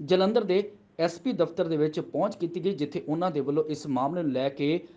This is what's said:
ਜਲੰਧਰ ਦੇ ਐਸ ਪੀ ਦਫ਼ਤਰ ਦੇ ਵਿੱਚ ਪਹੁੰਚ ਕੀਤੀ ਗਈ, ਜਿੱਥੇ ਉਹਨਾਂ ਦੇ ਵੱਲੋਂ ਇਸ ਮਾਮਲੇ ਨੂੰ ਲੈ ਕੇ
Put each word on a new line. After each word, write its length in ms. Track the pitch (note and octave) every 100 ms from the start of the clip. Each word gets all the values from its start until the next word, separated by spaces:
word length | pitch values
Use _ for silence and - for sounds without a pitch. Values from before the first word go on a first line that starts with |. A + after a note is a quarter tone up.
ਜਲੰਧਰ 400 | D3 F#3 F#3+ A#3
ਦੇ 260 | G3 F#3 G3+ - - -
ਐਸ 200 | E3+ E3+
ਪੀ 120 | -
ਦਫ਼ਤਰ 320 | F3+ E3 E3+
ਦੇ 120 | E3+ D#3
ਵਿੱਚ 240 | D#3 E3
ਪਹੁੰਚ 340 | D#3+ C#3+ G3+
ਕੀਤੀ 300 | G3+ E3+ F3
ਗਈ, 80 | F3+
ਜਿੱਥੇ 300 | D#3 C#3+ E3+ -
ਉਹਨਾਂ 220 | D#3+ F3+
ਦੇ 100 | D3
ਵੱਲੋਂ 240 | C3 D3
ਇਸ 220 | D#3 D3 D3+
ਮਾਮਲੇ 360 | B2+ C#3 F3+
ਨੂੰ 100 | D#3
ਲੈ 160 | B2+ C3+
ਕੇ 320 | C#3 C#3+ D#3+ -